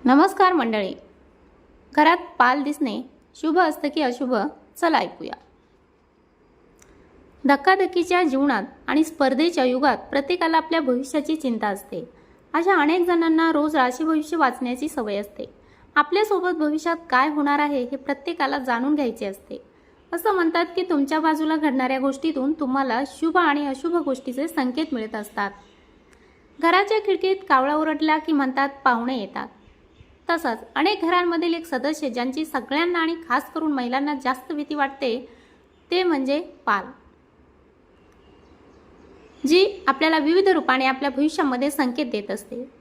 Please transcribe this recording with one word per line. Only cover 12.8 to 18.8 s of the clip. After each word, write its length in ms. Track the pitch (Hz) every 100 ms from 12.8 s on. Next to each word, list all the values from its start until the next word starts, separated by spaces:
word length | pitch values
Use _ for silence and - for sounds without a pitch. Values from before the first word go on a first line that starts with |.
अनेक 260 | 294 359 349
जणांना 440 | 349 330 320 330
रोज 240 | 320 302 311
राशी 280 | 254 254
भविष्य 320 | 320 311 302 339
वाचण्याची 520 | 262 247 247 254 302
सवय 280 | 285 214 202
असते. 340 | 202 - - - _ _ - 302
आपल्यासोबत 600 | 294 359 427 381 359 320
भविष्यात 480 | 302 311 339 330 330
काय 180 | 254 294
होणार 300 | 294 285 285
आहे 240 | 294 285
हे 140 | 247 269
प्रत्येकाला 600 | 277 277 - 339 277 285
जाणून 360 | 254 233